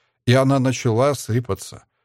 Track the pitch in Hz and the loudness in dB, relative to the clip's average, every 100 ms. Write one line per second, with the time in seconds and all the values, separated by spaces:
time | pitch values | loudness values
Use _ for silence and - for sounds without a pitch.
0 | _ _ - 131 135 139 131 123 123 110 | _ _ 2 2 4 2 0 0 -2 0
1 | 143 135 - 117 120 95 - - - _ | 0 -2 -4 -4 -4 -8 -8 -18 -20 _